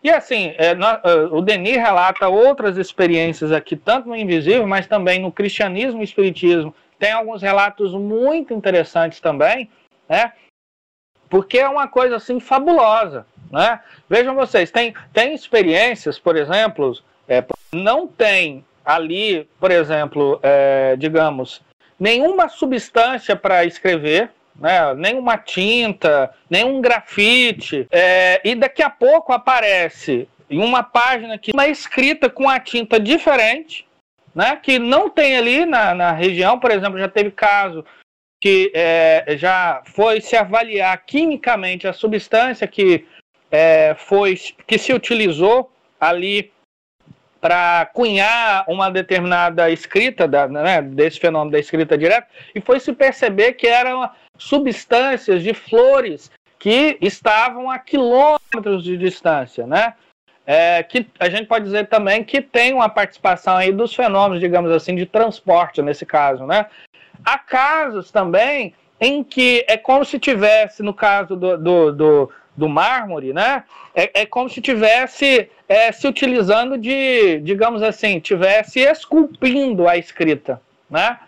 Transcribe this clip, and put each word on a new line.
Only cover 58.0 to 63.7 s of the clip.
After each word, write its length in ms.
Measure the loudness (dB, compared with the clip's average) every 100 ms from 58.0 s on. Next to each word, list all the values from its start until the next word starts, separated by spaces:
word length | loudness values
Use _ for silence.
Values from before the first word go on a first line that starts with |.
| 2 4 4 2 _ -8 -4 -4
de 140 | -4 -4
distância, 680 | -4 -2 -2 -2 -4 -10 -4
né? 280 | -2 -2 -6 _ _ _ _ 0
É, 380 | 2 2 0
que 240 | -2 -6 -6 _
a 100 | -4
gente 160 | -4 -2
pode 200 | -4 -2
dizer 220 | -6 0
também 360 | 0 2 -2
que 180 | -2 -4
tem 320 | -2 0 0
uma 160 | 2 0
participação 680 | 0 -4 _ -2 -2 0 0
aí 160 | 0